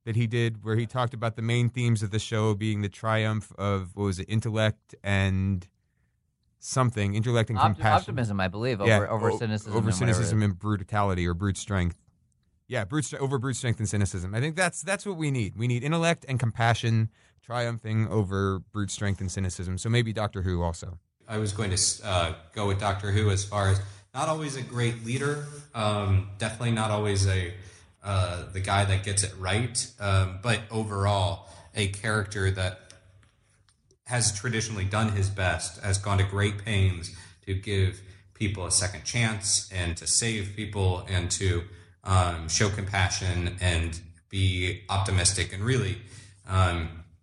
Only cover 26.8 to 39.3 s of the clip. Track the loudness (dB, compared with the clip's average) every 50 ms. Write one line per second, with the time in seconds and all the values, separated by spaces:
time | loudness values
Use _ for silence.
26.8 | 2 2 2 2 2 2 2 4 4 4 4 2 0 -2 -6 -10 -14 -18 -20 -20
27.8 | -20 -20 _ _ -6 0 2 2 2 2 0 -4 -8 -8 -6 -4 0 2 2 4
28.8 | 4 4 2 2 0 0 0 0 0 0 -2 -4 -2 0 0 0 0 0 -2 -4
29.8 | -6 -6 -8 -4 0 4 4 4 4 2 0 -2 0 0 0 0 -2 -4 -4 -4
30.8 | -2 -2 0 2 2 4 4 4 2 0 -2 -4 -10 -16 -20 -20 -20 -6 -2 0
31.8 | 0 0 -2 -2 -2 0 0 0 0 -2 -2 0 2 2 2 0 -2 -4 -4 -8
32.8 | -16 -20 -20 -20 _ -20 -20 -20 _ _ _ _ _ _ _ _ _ _ _ _
33.8 | _ _ _ _ _ -4 -2 0 0 0 0 -2 -2 -2 0 0 -2 -2 -2 -2
34.8 | -2 0 2 2 2 2 2 2 0 0 0 0 0 0 0 -2 -4 -8 -10 -6
35.8 | -4 -2 -2 0 0 2 2 2 2 2 2 2 0 0 0 -2 -4 0 2 4
36.8 | 4 2 2 0 -6 -10 -12 -14 -18 -20 -20 _ _ -4 -4 -4 -2 0 2 2
37.8 | 2 2 0 -4 -12 -20 -20 -20 -20 -16 -6 -4 -2 -2 -2 -2 -2 0 0 0
38.8 | 0 0 -4 -6 -6 -4 0 0 0 0